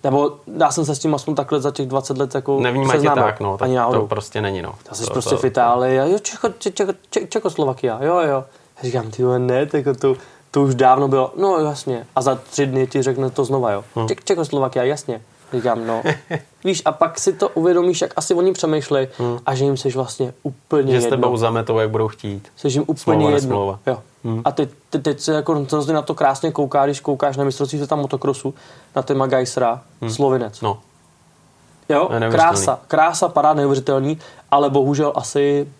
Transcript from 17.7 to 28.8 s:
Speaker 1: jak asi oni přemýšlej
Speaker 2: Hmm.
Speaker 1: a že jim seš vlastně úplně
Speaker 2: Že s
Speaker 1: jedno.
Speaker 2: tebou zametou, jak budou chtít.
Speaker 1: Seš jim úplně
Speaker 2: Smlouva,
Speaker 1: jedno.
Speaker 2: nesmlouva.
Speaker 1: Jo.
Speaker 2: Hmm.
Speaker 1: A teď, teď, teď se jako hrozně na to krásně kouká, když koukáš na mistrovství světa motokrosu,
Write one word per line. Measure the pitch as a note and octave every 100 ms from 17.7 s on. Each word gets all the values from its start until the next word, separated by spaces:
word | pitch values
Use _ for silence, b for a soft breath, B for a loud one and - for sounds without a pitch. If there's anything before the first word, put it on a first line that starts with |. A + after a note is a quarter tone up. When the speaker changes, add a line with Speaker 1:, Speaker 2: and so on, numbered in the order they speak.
| F3 F3 E3+
Speaker 1:
jak | F3 -
asi | D#3+
oni | F3 F#3
přemýšlej | F#3 D#3+ D#3 C#3 C#3 C3 -
Speaker 2:
Hmm. | B2 A#2+ -
Speaker 1:
a | C3+
že | C#3
jim | C3+
seš | C#3 B2+
vlastně | B2 - B2+ -
úplně | C#3+ C3 _ D3+ C3+
Speaker 2:
Že | B2+
s |
Speaker 1:
jedno. | A#2+ B2+
Speaker 2:
tebou | B2 A#2+
zametou, | A2+ A2+ A2+ A2+
jak | A2
budou | A2 A2
chtít. | - G#2 G2 - -
Speaker 1:
Seš | D3
jim | C3 D3+
úplně | D#3+
Speaker 2:
Smlouva, | - D#3
Speaker 1:
jedno. | D3+ C#3+
Speaker 2:
nesmlouva. | C3+ G#2 G2 G2 -
Speaker 1:
Jo. | A#2 - _
Speaker 2:
Hmm. | A#2 A2+ A#2+
Speaker 1:
A |
teď, | C#3 C#3+ - _
teď, | -
teď | D#3 G#3+
se | -
jako | D#3 D3+ D#3 C#3
hrozně | D3+ C#3+
na | D#3
to | D3
krásně | D#3 C#3+ C3+ E3
kouká, | - C#3 C#3+ C#3
když | C#3
koukáš | - C3+ C#3+ C3
na |
mistrovství | C#3 C3 C#3 D3
světa | C#3+ D3+
motokrosu, | C#3+ C3+ C#3 C3 C3+ C3+ B B